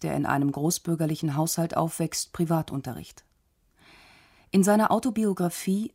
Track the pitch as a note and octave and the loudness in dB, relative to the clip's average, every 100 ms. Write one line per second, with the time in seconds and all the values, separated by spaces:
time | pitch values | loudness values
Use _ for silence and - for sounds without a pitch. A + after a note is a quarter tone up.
0 | D#3+ C#3+ - C#3 C#3+ C#3 D#3 E3+ - E3 | -4 -2 0 0 0 0 -2 -2 -2 -2
1 | D#3 D#3 D#3+ C#3+ D#3+ - E3 - E3 - | 0 -2 -2 0 0 0 -2 0 -2 -2
2 | D#3+ - - - E3 E3 - C#3 B2+ A2+ | -4 -4 -6 -2 0 0 -2 -6 -8 -10
3 | - - _ _ _ _ _ _ - - | -14 -20 _ _ _ _ _ _ -20 -20
4 | - - _ _ _ F#3+ G3 G#3 G#3+ A3 | -20 -20 _ _ _ 4 6 6 4 2
5 | C4 A3 G#3+ F#3 F3 - - G3 A3 | 0 0 0 0 -2 -2 -2 -2 -2